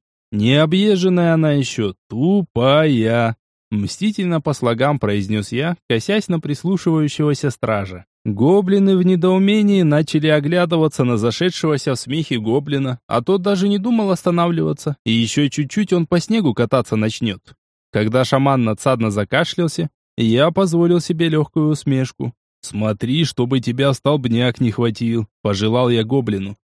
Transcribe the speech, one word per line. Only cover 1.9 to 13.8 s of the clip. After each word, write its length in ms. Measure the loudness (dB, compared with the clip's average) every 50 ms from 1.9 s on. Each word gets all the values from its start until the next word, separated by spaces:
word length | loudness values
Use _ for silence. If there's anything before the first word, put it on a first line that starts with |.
| -6 -10 _
тупая!" 1300 | _ -4 -2 0 2 2 2 0 -2 _ 0 2 4 4 4 4 4 2 2 2 2 2 2 0 0 -2 -6 _ _ _ _ _ _
Мстительно 720 | -4 -4 -4 -4 -6 -4 -4 -2 -2 -2 -2 -2 -2 -2
по 120 | -2 -4 -4
слогам 460 | -2 0 -2 0 2 0 0 0 0
произнёс 520 | 0 0 0 -2 -2 -2 -2 -2 -2 -4
я, 240 | -4 -4 -4 -4 -6 -6 _ -2
косясь 380 | -2 -2 0 0 -2 -2 0
на 120 | -2 -4 -4
прислушивающегося 1120 | -2 -4 -6 -4 -2 -2 -2 0 0 0 2 2 0 0 -2 -2 0 0 0 0 -2 -4
стража. 560 | -4 -4 -2 -2 -2 -2 -4 -6 -12 -16 -18 _ _ _ _
Гоблины 680 | -6 -2 2 2 4 4 4 4 2 2 2 4 4 4
в 80 | 4 4
недоумении 760 | 2 2 2 2 2 2 2 2 2 2 2 2 4 4 4
начали 460 | 4 4 2 2 0 0 -2 0 2
оглядываться 760 | 2 2 2 2 0 0 0 0 2 2 2 0 0 0 0 0
на 140 | 0 0
зашедшегося 800 | 0 0 -2 -2 0 -2 -4 -2 -2 -2 -2 -2 -2 -2 -4 -4
в 40 | -4
смехе 380 | -6 -6 -6 -6 -4 -4 -4
гоблина, 600 | -4 -2 0 -2 -2 -2 -2 -4 -2 -2 -4 -6 -8 _
а 160 | -4 -4 -2 0
тот 180 | 0 0 0
даже 260 | 0 0 0 0 0
не 120 | 0 0
думал 320 | 0